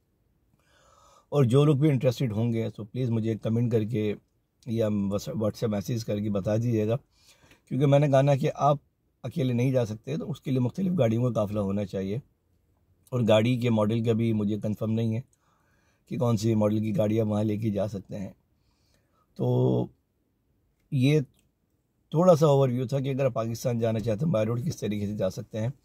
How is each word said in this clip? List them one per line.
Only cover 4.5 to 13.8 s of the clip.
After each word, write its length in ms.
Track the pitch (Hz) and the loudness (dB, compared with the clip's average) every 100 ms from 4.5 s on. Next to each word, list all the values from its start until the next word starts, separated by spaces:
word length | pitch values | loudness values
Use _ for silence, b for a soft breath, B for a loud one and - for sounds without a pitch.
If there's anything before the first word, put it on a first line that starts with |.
| _ 131 | _ -8
या 200 | 113 107 | -2 0
WhatsApp, 480 | 104 98 101 - 104 | 0 -2 -4 -6 -4
WhatsApp 320 | 107 - 117 | -4 -4 -4
मैसेज 360 | 101 98 120 | -4 -4 -6
करके 260 | 113 104 107 | -4 -4 -2
बता 280 | 101 101 110 | -4 -2 -2
दीजिएगा, 380 | 120 110 107 117 - b b b b b _ | 0 0 0 -2 -6 b b b b b _
क्योंकि 180 | 127 143 | 0 4
मैंने 240 | 143 147 | 4 4
कहा 120 | 135 | 4
ना 140 | 143 135 | 4 2
कि 120 | 147 | 0
आप 320 | - 139 151 - _ _ _ 127 | 0 0 0 -4 _ _ _ -10
अकेले 280 | - 131 | -4 -2
नहीं 180 | 120 131 | 0 0
जा 140 | 127 107 | 0 -2
सकते, 320 | 110 - 156 | -6 -8 -8
तो 80 | 226 | -6
उसके 260 | 143 - | -8 -4
लिए 80 | 127 | -2
मुख्तलिफ 340 | 123 - 190 | -2 -2 -2
गाड़ियों 300 | 165 117 113 | 2 2 2
का 60 | 123 | 0
काफ़िला 320 | 113 104 104 | 0 -2 -2
होना 240 | 98 101 101 | -2 -2 -4
चाहिए। 360 | 98 95 113 - _ _ _ _ _ _ _ _ | -6 -4 -6 -8 _ _ _ _ _ _ _ _
और 100 | 127 | -2
गाड़ी 340 | 107 110 117 127 | 4 4 4 0
के 120 | 120 | 2
मॉडल 360 | 113 | 2